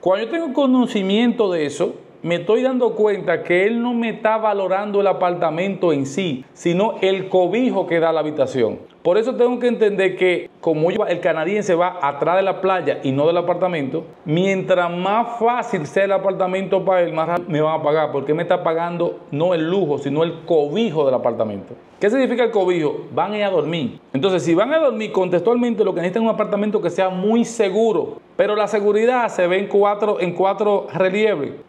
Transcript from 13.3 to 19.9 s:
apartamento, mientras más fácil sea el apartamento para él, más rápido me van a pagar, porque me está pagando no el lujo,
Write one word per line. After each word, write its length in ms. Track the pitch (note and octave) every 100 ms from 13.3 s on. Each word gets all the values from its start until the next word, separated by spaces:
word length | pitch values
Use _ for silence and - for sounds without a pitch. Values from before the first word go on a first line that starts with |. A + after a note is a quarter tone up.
| F3
apartamento, 680 | F3 E3+ F3+ E3+ C3+ D3+ - -
mientras 680 | - D#3+ F#3+ F#3+ F#3 F3+ F3 F3
más 420 | F#3 G#3+ A#3 -
fácil 480 | A3+ B3 A#3 F#3+ D3
sea 180 | -
el 80 | G3
apartamento 720 | F#3+ F#3+ F#3 F#3 F#3+ F#3+ F#3+ E3+
para 160 | F#3
él, 100 | F3
más 160 | D#3 D#3+
rápido 220 | E3+ F3
me 100 | D3+
van 200 | D#3 D#3+
a 20 |
pagar, 280 | D3 D#3 D3+
porque 200 | C#3 C#3
me 120 | D#3
está 180 | E3+ F3+
pagando 560 | E3+ E3 E3+ F3 E3+ - -
no 220 | C#3+ F3
el 160 | F3 D#3+
lujo, 300 | F#3+ E3